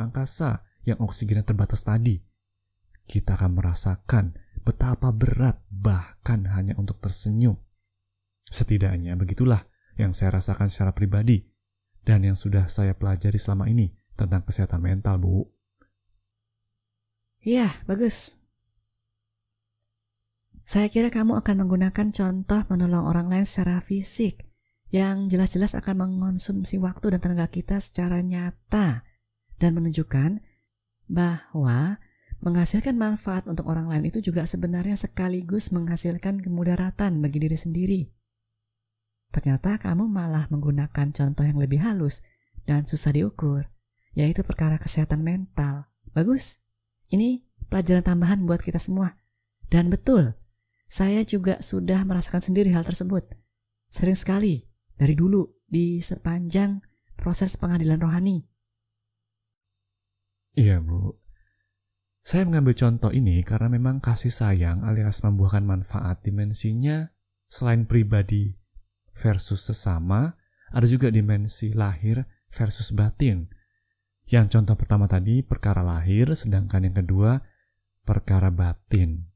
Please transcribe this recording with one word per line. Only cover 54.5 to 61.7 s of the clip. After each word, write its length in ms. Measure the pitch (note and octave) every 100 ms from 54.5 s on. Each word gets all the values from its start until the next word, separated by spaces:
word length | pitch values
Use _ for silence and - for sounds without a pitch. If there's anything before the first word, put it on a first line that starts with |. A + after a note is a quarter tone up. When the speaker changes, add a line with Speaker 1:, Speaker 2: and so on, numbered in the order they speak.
| C3+ - _ _ -
Speaker 2:
dari 160 | C#3 D3+
dulu, 320 | F3+ G3 - _ _
di 360 | E3 F3 F3
sepanjang 800 | - F3+ E3+ F3 E3+ F#3+ G3+ G3 - _ - -
proses 400 | F3 F3 F#3 -
pengadilan 440 | F3 F3 D#3 D#3+
rohani. 440 | E3 F3 G3 F3 - _ _ _ _ _ _ _ _ _ _ _ _ _ _ _ _ _ _ _ _ -
Speaker 1:
Iya, 240 | G#2 F2+
Bu. 320 | E2 F2 G2 - - - _ _ _